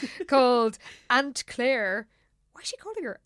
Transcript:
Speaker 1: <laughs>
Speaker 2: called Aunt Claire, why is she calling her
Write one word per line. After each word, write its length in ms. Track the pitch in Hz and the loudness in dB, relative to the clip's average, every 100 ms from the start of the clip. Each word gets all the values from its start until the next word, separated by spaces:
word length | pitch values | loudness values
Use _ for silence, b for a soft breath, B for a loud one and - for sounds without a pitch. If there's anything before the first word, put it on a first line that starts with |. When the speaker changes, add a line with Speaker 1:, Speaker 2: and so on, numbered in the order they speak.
| 262 | -12
Speaker 1:
<laughs> 180 | B 370 | B 2
Speaker 2:
called 500 | 269 247 247 220 - B B B | 4 6 4 2 -2 B B B
Aunt 340 | 247 277 254 - | 0 0 -6 -10
Claire, 600 | - 247 262 196 202 220 _ _ _ _ | -2 0 0 0 -4 -6 _ _ _ _
why 80 | - | -14
is 60 | - | -12
she 80 | - | -12
calling 260 | 427 440 | -10 -8
her 160 | 269 - | -8 -10